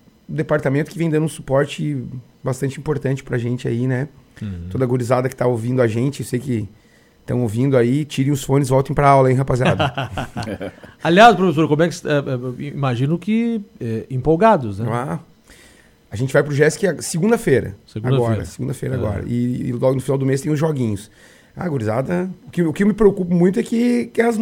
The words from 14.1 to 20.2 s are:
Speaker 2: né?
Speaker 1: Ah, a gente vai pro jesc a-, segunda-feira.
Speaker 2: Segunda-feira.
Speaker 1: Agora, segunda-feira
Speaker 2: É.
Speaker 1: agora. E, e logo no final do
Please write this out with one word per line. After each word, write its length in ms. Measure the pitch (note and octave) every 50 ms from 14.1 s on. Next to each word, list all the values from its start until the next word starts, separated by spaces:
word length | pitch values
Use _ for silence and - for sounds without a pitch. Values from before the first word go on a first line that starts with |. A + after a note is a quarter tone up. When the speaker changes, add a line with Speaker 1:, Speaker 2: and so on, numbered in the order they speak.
| C3 B2+ B2 D3+ D#3+ E3 G#3+ A3+ G#3+ D#3+ B2 G#2+ G2 F#2+
Speaker 2:
né? 80 | A#2 A#2
Speaker 1:
Ah, 280 | A2+ A#2+ B2+ D#3 E3+ D#3+ - - _ _ _ - - - - - - _ _ _ _ _ _ -
a 40 | -
gente 180 | G#2 C3 C3+ -
vai 80 | C#3+ D3
pro 100 | D3 C#3+
jesc 320 | C3+ D3+ D#3 D#3 - G3
a-, 140 | F3+ D3 A#2+
segunda-feira. 760 | - - - E3 E3+ A3 A#3 A3+ - - C#3 A2+ F#2+ F#2 F#2+ - _
Speaker 2:
Segunda-feira. 400 | - - A2 G#2+ B2 C3+ C3 A#2+
Speaker 1:
Agora, 200 | A2+ A2 G#2 A2
segunda-feira 500 | - - - B2 C3+ C3+ - - B2+ C3
Speaker 2:
É. 20 |
Speaker 1:
agora. 260 | B2+ A#2 A2 G#2 G#2 -
E, 400 | - A#2+ A#2+ A#2+ B2 B2 B2 B2+
e 40 | C3 A#2+
logo 220 | A#2+ B2+ C3 C3+
no 60 | C3
final 160 | - - C3+
do 80 | C#3